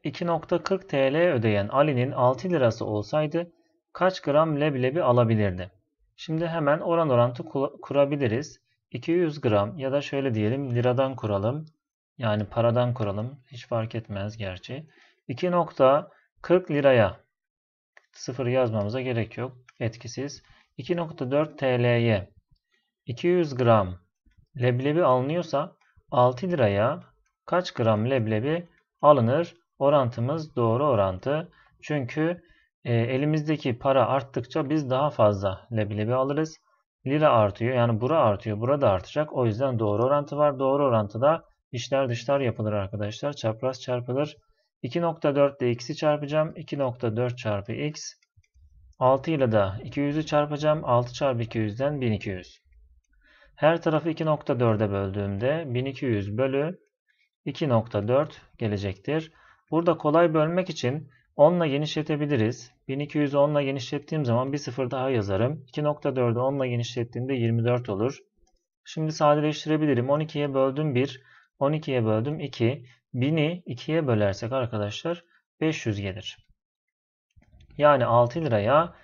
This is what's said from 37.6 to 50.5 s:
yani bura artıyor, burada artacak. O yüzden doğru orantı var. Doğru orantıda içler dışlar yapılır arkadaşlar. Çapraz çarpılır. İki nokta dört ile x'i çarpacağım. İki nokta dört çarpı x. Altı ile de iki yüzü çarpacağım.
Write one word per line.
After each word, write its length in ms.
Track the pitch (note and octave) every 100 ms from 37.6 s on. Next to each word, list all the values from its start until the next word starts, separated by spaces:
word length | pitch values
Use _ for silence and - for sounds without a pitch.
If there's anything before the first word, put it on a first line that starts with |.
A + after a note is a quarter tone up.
| A#2
yani 260 | C3 A#2 A2
bura 180 | B2+ D#3+
artıyor, 420 | A#2+ G2 A#2 G#2
burada 300 | A#2+ C#3+ B2
artacak. 420 | F#2 - D3 D3+
O 140 | - A#2+
yüzden 320 | G#2+ C3+ A#2
doğru 240 | G#2+ G#2
orantı 340 | B2 D3 C#3+ C#3+
var. 220 | D3 C3
Doğru 260 | C3+ C#3
orantıda 600 | C#3 A2+ G2+ A2+ C#3 D#3+ - _ _
içler 360 | B2 - C3+ C3
dışlar 320 | A#2 - C#3
yapılır 320 | B2+ A#2 G#2+
arkadaşlar. 600 | G#2 F#2+ G#2 G#2 G#2+ C#3+
Çapraz 480 | C#3+ - A2 C3 B2+
çarpılır. 560 | - B2 B2 B2+ D3+ - _ _ _ _
İki 180 | B2+ E3+
nokta 360 | E3+ D#3+ D3 C#3
dört 260 | C#3+ C#3
ile 80 | B2
x'i 260 | A#2+ - D3+
çarpacağım. 560 | D#3 D3 C#3+ D3+ D#3 -
İki 220 | D3+ C#3
nokta 380 | C3 B2 A#2 A2
dört 220 | B2 B2
çarpı 340 | G#2+ G#2 G2+
x. 280 | A#2+ D3 D3 - - _ _ _ _ - - - -
Altı 320 | B2+ C3 D3
ile 220 | D#3 B2+
de 160 | A2 F#2+ G2
iki 180 | - C#3+
yüzü 260 | C#3+ D3+ D3+
çarpacağım. 580 | D3 D3